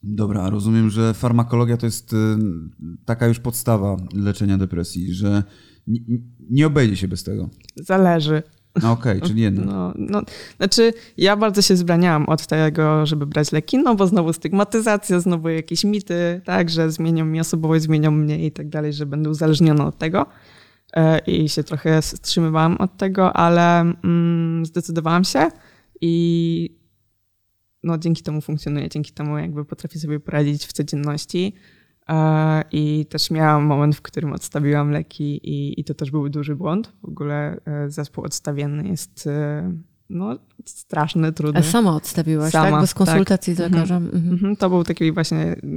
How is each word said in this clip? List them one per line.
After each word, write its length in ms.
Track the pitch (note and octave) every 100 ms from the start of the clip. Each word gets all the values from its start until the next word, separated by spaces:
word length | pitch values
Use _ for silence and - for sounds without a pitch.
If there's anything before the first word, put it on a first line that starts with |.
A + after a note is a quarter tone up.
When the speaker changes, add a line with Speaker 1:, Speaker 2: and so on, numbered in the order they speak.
Speaker 1:
Dobra, 480 | G2+ G#2 G#2 G#2 F#2
rozumiem, 400 | G#2 G2+ A2+ A2
że 240 | G#2 A2+
farmakologia 640 | A2 B2 A#2+ A#2+ A#2+ A#2+ A#2
to 100 | A#2
jest, 260 | G#2+ -
y, 40 | A2 G#2+ A2 G#2+ E2 D#2+ - D#2 E2+
taka 220 | - A#2 A#2
już 120 | A2+
podstawa 580 | B2 A#2+ - A2+ G2 F#2+ F2+
leczenia 440 | F#2 G2+ G2+ G2+ G2
depresji, 560 | F#2+ E2+ E2+ - F2+
że 280 | F2+ G2+ G2+ G2+ - _ _ -
nie, 140 | A2+ A#2 A#2+ A#2+ - D2+
nie 160 | C3 D#3
obejdzie 300 | D3 A#2+ F#2+
się 120 | F#2+
bez 160 | F2+
tego. 240 | - G#2 E2+ - - -
Speaker 2:
Zależy. 680 | E3+ F#3+ F#3 E3+ D3 D3+ D#3 _ _ -
Speaker 1:
No 100 | A#2
okej, 280 | A#2 B2 F#2
czyli 220 | F2 G#2+
jednak. 240 | A2+ F#2+ G2
Speaker 2:
No, 260 | G2 F2+ -
no, 260 | - G#3 - - - -
znaczy, 360 | G3 - A3+ A3+ - -
ja 200 | F#3 G#3
bardzo 260 | G#3+ G3+
się 120 | F#3+
wzbraniałam 540 | F#3 F3 E3+ F3+ D#3 D3
od 180 | D#3 -
tego, 600 | D#3 D#3 D#3 D#3 D#3 D3+
żeby 200 | D3+ C#3+
brać 260 | D3+ D3+
leki, 260 | D3+ D#3 C4
no 160 | C#4+
bo 120 | A3 F#3+
znowu 260 | F#3+ E3
stygmatyzacja, 880 | E3 D#3 G3 G3+ A3+ A3 G#3 - F3+
znowu 280 | F3 E3+ D#3+
jakieś 360 | D#3+ D#3+ E3+
mity, 560 | G3+ G#3 - F3 F3 F3
tak, 260 | F#3 F#3 F3
że 200 | E3 D#3+
zmienią 340 | D#3+ D#3+ E3
mi 160 | D#3+ D#3+
osobowość, 440 | D#3+ E3 D#3+ D#3+
zmienią 260 | D#3 D#3 D#3
mnie 360 | D3+ D3+ D3+ D#3+
i 60 |
tak 160 | - D3+
dalej, 240 | D3+ D3+
że 140 | D3 D3
będę 240 | C#3+ D3+
uzależniona 560 | D3+ D#3 D3+ D#3+ D3+ D3
od 120 | -
tego. 280 | D#3+ F#3 - - - - _ _ _
E, 260 | - D#3+ D#3+
i 300 | - E3+ D#3
się 160 | -
trochę 380 | D3+ D3+ E3 D#3
wstrzymywałam 720 | D#3 - - - E3 D#3+ D#3+ F3
od 200 | F#3 -
tego, 360 | F#3+ F#3+ F#3
ale, 480 | - E3+ E3+ E3+ E3+ E3+ E3+
mm, 640 | - E3+ E3+ E3+ E3 E3 E3
zdecydowałam 580 | E3+ E3+ E3 D#3+ E3+
się 240 | F#3 C4 D#4+ - _ _ _ -
i, 840 | E3+ E3 E3+ E3+ E3 E3 E3+ _ _ _ _ _ _ _ _ _ _ _
no, 160 | D#3+ E3
dzięki 240 | E3 D#3+
temu 180 | - D3+
funkcjonuję, 480 | - D#3 - D3 D3+
dzięki 240 | D3+ D3
temu 260 | - D3+ D3+
jakby 260 | D#3+ D3
potrafię 340 | D3 - - D#3+
sobie 220 | D3+ D3+
poradzić 460 | - D3 D3 D3 -
w 60 |
codzienności. 840 | - D3 D3 D3 D3 - F3+ F#3+ - _ _ _ _ _
E, 560 | D#3+ D#3 D#3 D#3 D#3 D#3
i 340 | D3+ D3+ D3+ D3+
też 240 | D#3 -
miałam 340 | D#3+ D#3 D3+
moment, 320 | D3 C#3+ D3 D3
w 60 |
którym 300 | - - D3
odstawiłam 580 | C#3 - D3+ C#3+ D3 D3
leki 460 | D3 D#3 - D3 C#3+ -
i, 300 | C#3+ C#3+ -
i 40 |
to 100 | D3+
też 160 | C#3+ C#3
był 180 | D3 D#3+
duży 280 | D3+ C#3+ C#3+
błąd. 360 | E3+ F3 A3+ _
W 20 |
ogóle, 560 | - D3+ D3 D3 D3 -
e, 260 | - D3 C#3+
zespół 340 | D3 D3 -
odstawienny 640 | D3 - - C#3+ C#3+ D3 F#3+
jest, 380 | E3+ - - D#3
e, 460 | D3 D3 D3 F3 E3+ - _ _
no, 300 | F3+ G3 B3 _ _
straszny, 680 | - - - D#3+ D3+ F3 D#3+
trudny. 280 | D#3+ D3 D3+
Speaker 3:
A 20 |
sama 340 | D#3 G#3 G#3+ D#3
odstawiłaś, 560 | - - D#3+ D#3 D#3
Speaker 2:
Sama, 180 | D#3+ D#3+
Speaker 3:
tak? 100 | D3+
Bez 100 | F3+
Speaker 2:
tak. 40 | - F#3
Speaker 3:
konsultacji 480 | D#3+ F#3+ F#3+ -
z 60 | E3+
Speaker 2:
Mhm. 120 | E3+
Speaker 3:
lekarzem? 320 | F3 E3 F3+ E3+
Mhm. 180 | F3+ E3+
Speaker 2:
Mhm, 240 | F3 G3 G#3
to 140 | F#3+
był 140 | F3+
taki 280 | E3+ E3+ E3
właśnie 440 | D#3+ D#3+ D#3+ D#3+ E3+
Speaker 3:
A 40 | C#3